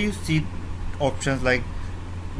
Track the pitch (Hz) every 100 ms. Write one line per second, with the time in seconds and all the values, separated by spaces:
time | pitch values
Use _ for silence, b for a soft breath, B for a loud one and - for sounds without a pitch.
0 | 208 196 - 156 151 - - - - -
1 | 139 - - 135 127 123 - - B B
2 | B - - -